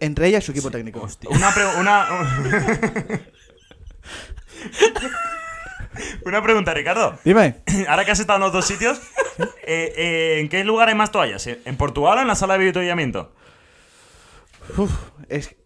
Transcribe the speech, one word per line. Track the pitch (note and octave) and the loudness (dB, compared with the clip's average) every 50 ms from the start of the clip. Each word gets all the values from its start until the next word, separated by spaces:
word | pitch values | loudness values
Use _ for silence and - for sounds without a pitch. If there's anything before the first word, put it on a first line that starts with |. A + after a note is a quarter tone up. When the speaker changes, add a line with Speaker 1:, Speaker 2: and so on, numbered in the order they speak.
Speaker 1:
entre | D#3 D3+ D3 C#3+ E3 F3+ | -4 -4 0 2 4 4
ella | G#3 G#3 | 4 4
y | - | 2
su | - C3+ | -2 -4
equipo | C#3+ C3+ C3+ | -4 -4 -4
Speaker 2:
Sí, | A2+ | -6
Speaker 1:
técnico. | A#2+ A2+ A2+ A2 A#2 A2 | -8 -8 -10 -10 -12 -12
Speaker 2:
hostia. | G#2 - - - - | -12 -12 -14 -6 0
Speaker 3:
Una | - - F#3+ G3+ G3 | 2 4 4 4 4
pre-, | G3+ G3+ G3 F3+ F3 | 2 2 0 0 0
una, | F#3 G3+ G#3 G3+ F#3+ E3+ | 2 4 4 4 4 2
<laughs> | F3 F3+ E3 C3+ C3 C3+ C#3 - - G#3 D3+ G#3 A3 - A#3 G#3 - G#3+ - - A3 - - - - _ _ - _ _ _ _ - - - - - - - - - - - - - - - - - - - G#3 - - G4+ A4+ A3+ - - C4 F5 E5+ E5+ - - - - E5 E5 D#5+ E5+ - - - - - - - - - - - - | 0 -2 -2 -2 -2 -2 -2 0 0 0 2 0 0 0 0 -2 -2 -4 -6 -6 -8 -8 -8 -12 -20 _ _ -20 _ _ _ _ -20 -20 -20 -20 -20 -20 -18 -18 -16 -16 -16 -16 -16 -16 -16 -18 -18 -16 -16 -12 0 2 2 2 2 0 -6 -8 -8 -8 -8 -8 -8 -10 -12 -14 -14 -14 -14 -14 -14 -14 -14 -14 -12 -12 -12 -12 -12 -10 -6
una | F#3 F#3+ G#3+ G#3+ | -2 0 2 4
pregunta, | A3 A3 G#3+ F#3 E3+ D#3+ | 4 4 4 4 2 -2
Ricardo. | D3 C#3 E3 F#3 A3+ G#3 - - - - | -2 -2 0 0 2 2 0 0 0 2
Speaker 1:
Dime. | D#3+ F#3+ A3+ G3+ C#3 A#2+ - - - G3+ | 6 6 8 6 6 2 -2 -2 -2 0
Speaker 3:
<clears throat> | G3 F#3+ D3 | 0 2 2
Ahora | D3 F3 G3+ | 2 2 2
que | G3+ G#3+ | 2 0
has | F#3 | 0
estado | G#3+ F3 G#3 G3 | 2 2 2 2
en | G3 | 2
los | F#3+ F3 | 2 2
dos | F#3 E3+ | 0 0
sitios, | - G3+ E3+ A3+ A#3+ C#4+ C#4 - - - C5+ - - - - E3 - - - - | -2 -2 -2 0 -2 -2 -2 -6 -8 -4 -4 -4 -4 -4 -4 -6 -6 -6 -8 -6
eh, | - D#3+ E3 E3 D#3+ D#3 | -4 -2 -2 -2 -2 -2
eh, | D#3 E3+ F3 E3 D#3+ D#3+ D#3+ D#3 D#3 | -2 -2 0 0 0 2 2 2 0
¿en | D3+ D3 | 0 0
qué | F3 F#3+ G3 | -2 -2 0
lugar | G#3 A3 A3 A#3 A3 | 0 2 4 4 4
hay | A3 | 4
más | G#3 G#3+ G#3 - | 2 0 0 2
toallas? | G3+ D#3 F3 F#3+ G3 - | 0 0 0 -2 -6 -8
¿En | B2 A#2+ - - B2 C3+ | -8 -10 -10 -10 -8 -4
Portugal | B2+ C#3+ C#3+ - C#3+ C#3+ E3+ G#3 B3 | -2 -2 -2 0 0 2 4 4 4
o | C4+ | 2
en | A#3+ | 2
la | G3+ | 0
sala | E3+ F#3+ F#3+ F#3+ F#3+ | 0 0 0 2 2
de | F#3+ | 2
avituallamiento? | F#3+ E3 F3+ F3+ F3 F3 F3 D3+ B2+ G#2 G2 E2 - - _ _ - - _ _ _ _ _ _ _ _ _ - - - - - - - - - _ _ - - - - | 2 0 0 -2 -2 -2 -2 -2 -2 -4 -6 -8 -10 -16 _ _ -20 -20 _ _ _ _ _ _ _ _ _ -20 -20 -20 -20 -20 -20 -20 -20 -20 _ _ -20 -18 -8 -4
Speaker 1:
Uf, | F3+ G#3 F#3+ - - - - - - D3 - | -2 -2 -2 -2 -4 -6 -10 -18 -20 -12 -8
es, | - D3 C#3+ - - _ _ | -8 -8 -8 -10 -14 _ _